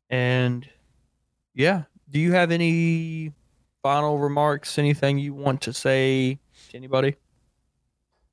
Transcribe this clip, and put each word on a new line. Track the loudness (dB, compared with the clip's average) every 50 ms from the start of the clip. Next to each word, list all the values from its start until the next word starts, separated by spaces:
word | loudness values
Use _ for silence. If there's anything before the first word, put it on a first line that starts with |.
| _ _
And, | -4 -2 0 0 2 2 0 0 -2 -4 -8 -14 _ _ _ _ _ _ _ _ _ _ _ _ _ _ _ _ _
yeah, | 0 2 2 2 0 -4 -8 _ -20 _ -4
do | -2 0
you | 2 2
have | 4 2 2 2
any | 2 0 2 2 2 2 2 0 0 -2 -4 -8 -10 -10 -10 -12 -14 _ _ _ _ _ _ _ _ _
final | -2 0 0 0 0 0 0 0
remarks, | 0 0 0 2 2 2 0 -2 -6 -6 -2 0
anything | 2 2 2 2 2 0 0 0
you | -4 -6
want | -8 -4 -2 -2 -2 -2
to | -4 -8
say | -8 -4 0 0 2 2 2 2 2 2 2 0 -2 -4 _ _ _ -20 -20 -20
to | -20
anybody? | -20 -8 -2 0 0 0 0 -2 -4 _ _ _ _ _ _ _ _ _ _ _ _ _ _ _ _ _ _ _ _ _ _